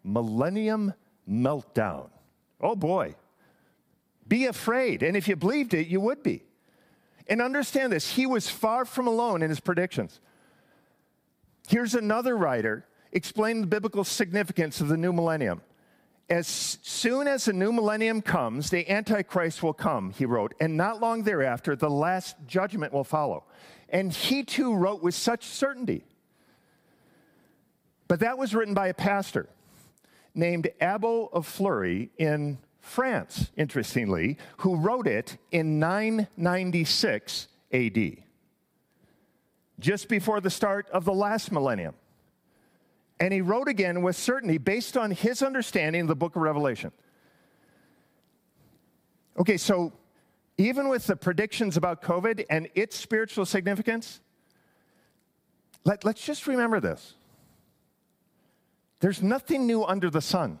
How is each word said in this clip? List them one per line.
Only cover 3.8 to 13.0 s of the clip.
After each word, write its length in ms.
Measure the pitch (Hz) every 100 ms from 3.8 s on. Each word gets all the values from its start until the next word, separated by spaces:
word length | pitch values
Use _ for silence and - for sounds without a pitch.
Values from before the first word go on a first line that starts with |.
| _ _ _ _ -
Be 180 | 226 254
afraid. 560 | - - 247 254 -
And 160 | 156 196
if 100 | 190
you 80 | 175
believed 380 | 180 294 247
it, 140 | 165 160
you 120 | 185
would 200 | 214 285
be. 220 | - 90 - _ _ _ _ _ _ _ -
And 140 | 220
understand 500 | 247 285 262 269 262
this, 180 | 170 -
he 160 | - 262
was 200 | 240 -
far 380 | - 220 233 247
from 220 | - 247
alone 340 | 226 233 175
in 80 | 160
his 120 | 156
predictions. 580 | - 175 180 - 95 - _ _ _ _ _ _ _ _ _ _ _ _ _ _ -
Here's 280 | 233 240 240
another 420 | 208 220 247 233
writer 480 | 160 120 110 110 - _